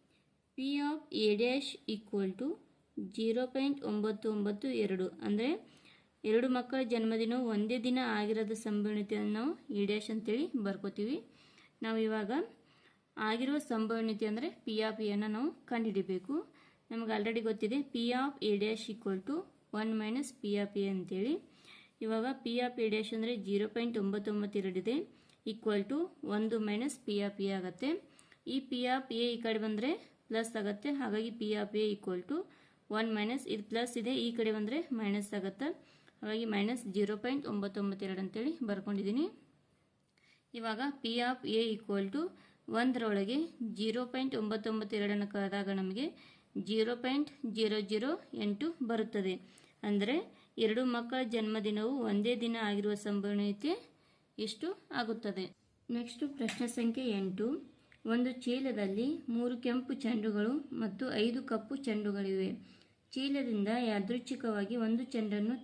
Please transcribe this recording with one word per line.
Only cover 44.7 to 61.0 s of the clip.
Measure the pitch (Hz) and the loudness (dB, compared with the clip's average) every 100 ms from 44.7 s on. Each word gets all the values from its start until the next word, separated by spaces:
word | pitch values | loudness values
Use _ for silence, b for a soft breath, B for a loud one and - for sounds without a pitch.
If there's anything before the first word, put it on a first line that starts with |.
ಒಂಬತ್ತು | 220 214 214 | -2 -2 0
ಎರಡನ್ನು | 202 208 202 | 2 0 0
ಕಳೆದಾಗ | 202 196 202 196 196 | -2 0 0 -2 0
ನಮಗೆ | 190 196 320 B B B B 190 190 | -2 -2 -4 B B B B -6 0
ಜೀರೋ | 220 220 240 | 2 2 2
ಪಾಯಿಂಟ್ | 254 277 294 - 226 208 | 0 2 0 -2 -4 2
ಜೀರೋ | 214 214 196 | 2 2 0
ಜೀರೋ | 214 254 370 - 233 | 0 0 -2 -6 -2
ಎಂಟು | 208 202 311 339 233 | -2 0 -2 -2 0
ಬರುತ್ತದೆ. | 226 220 208 190 185 B B B _ | 0 0 0 0 -2 B B B _
ಅಂದರೆ | 214 202 208 311 453 B B - 220 | 2 2 4 2 -2 B B 0 2
ಎರಡು | 220 254 240 | 4 2 0
ಮಕ್ಕಳ | 240 262 247 | 0 -2 0
ಜನ್ಮದಿನವು | 226 214 220 214 208 220 269 220 | 0 0 0 0 0 0 0 2
ಒಂದೇ | 202 220 233 | 2 2 2
ದಿನ | 233 233 214 | 0 0 0
ಆಗಿರುವ | 202 208 208 208 | 0 0 -2 0
ಸಂಭವನೀಯತೆ | 202 202 202 202 202 285 440 - b b b b - | 0 0 2 0 0 0 -2 -6 b b b b -6
ಇಷ್ಟು | 214 - 330 392 - 185 | -6 -4 -6 -6 -6 -4
ಆಗುತ್ತದೆ. | 226 226 208 185 185 - _ _ - | -2 -2 -4 -4 -6 -10 _ _ -6
ನೆಕ್ಸ್ಟು | 240 240 - 294 285 | -6 -6 -6 -6 -2
ಪ್ರಶ್ನೆ | 220 - 240 240 | -4 0 -2 0
ಸಂಖ್ಯೆ | 233 233 254 202 | 0 0 0 0
ಎಂಟು, | 190 190 226 339 - B B - 220 | 0 0 0 -2 -6 B B -10 0
ಒಂದು | 233 247 247 | 2 2 0
ಚೀಲದಲ್ಲಿ | 254 254 269 220 196 196 262 330 - 233 | -2 0 0 0 0 0 0 -2 -2 0
ಮೂರು | 247 240 247 | 0 0 0
ಕೆಂಪು | 254 247 269 220 | 0 0 -2 0
ಚೆಂಡುಗಳು | 226 220 208 214 294 - - | 2 2 2 2 0 -2 -2
ಮತ್ತು | 220 190 | -2 -2